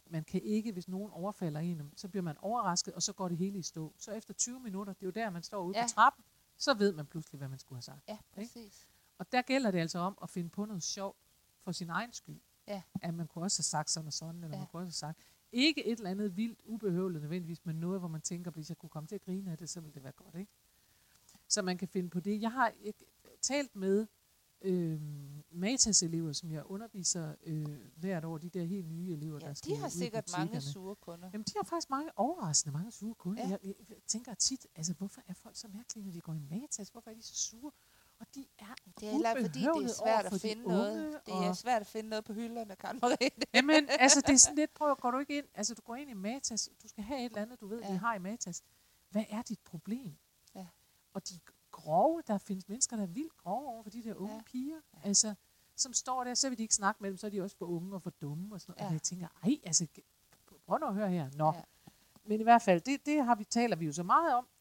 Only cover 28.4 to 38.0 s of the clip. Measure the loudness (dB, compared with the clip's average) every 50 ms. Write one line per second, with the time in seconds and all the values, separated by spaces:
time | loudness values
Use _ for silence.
28.4 | -8 -8 -6 -4 -4 -2 -2 -4 -4 -6 -6 -6 -6 -4 -4 -4 -6 -6 -8 -8
29.4 | -8 -10 -10 -8 -4 -4 -2 -2 -2 -4 -4 -2 -4 -2 -2 -4 -4 -4 -2 -2
30.4 | -2 -2 -2 -4 -4 -6 -6 -8 -8 -10 -10 -12 -12 -12 -12 -12 -12 -10 -10 -8
31.4 | -6 -4 -4 -4 -4 -2 -2 -4 -4 -2 -2 -2 -2 -2 0 0 0 0 0 0
32.4 | -2 0 2 2 2 0 -2 -4 -4 -6 -8 -10 -8 -8 -8 -6 -6 -6 -4 -2
33.4 | -2 -2 -2 -4 -4 -8 -12 -12 -14 -20 -20 -10 -6 -6 -6 -4 -6 -6 -2 0
34.4 | 0 0 0 -2 -8 -12 -10 -6 -4 -4 -4 -4 -6 -10 -10 -12 -14 -14 -14 -14
35.4 | -16 -16 -16 -14 -14 -12 -12 -12 -12 -12 -12 -10 -10 -10 -10 -10 -8 -6 -6 -6
36.4 | -6 -6 -6 -6 -6 -6 -8 -8 -8 -10 -14 -18 -18 -18 -18 -16 -16 -10 -6 -6
37.4 | -6 -6 -6 -10 -12 -14 -14 _ _ _ _ _